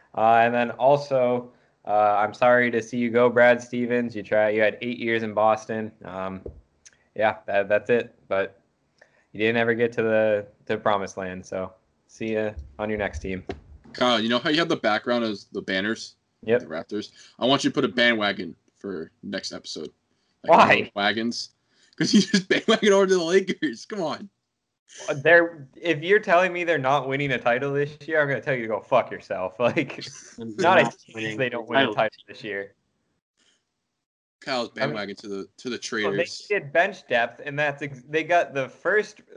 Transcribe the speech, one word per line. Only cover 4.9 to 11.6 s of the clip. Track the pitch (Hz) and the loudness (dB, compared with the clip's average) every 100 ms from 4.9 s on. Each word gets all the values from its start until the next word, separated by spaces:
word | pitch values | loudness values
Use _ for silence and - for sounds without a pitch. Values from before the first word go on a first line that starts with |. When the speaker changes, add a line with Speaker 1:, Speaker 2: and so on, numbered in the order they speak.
| 123 | -6
Speaker 1:
years | 117 113 | -2 -2
in | 110 | -2
Boston. | 104 110 107 - 110 107 - - | 2 2 2 -2 -6 -6 -10 -14
Um, | 92 95 95 - - _ _ _ _ _ - | -10 -8 -10 -14 -18 _ _ _ _ _ -2
yeah, | 107 - - | 0 -2 -2
that, | 101 98 | -2 2
that's | 104 - | 0 2
it. | 120 104 _ - | 0 -2 _ -6
But | 98 95 - _ _ _ _ _ _ _ | -4 -4 -8 _ _ _ _ _ _ _
you | 98 | -2
didn't | 110 117 | 0 2
ever | 117 | 0
get | 113 117 | 2 0
to | 117 | 0
the, | 113 110 110 104 101 _ - | 0 2 2 0 -4 _ -6
the | 110 | -2
promised | 113 101 95 - | 0 0 -2 -8
land, | 92 92 | -10 -10
so | 92 95 | -10 -8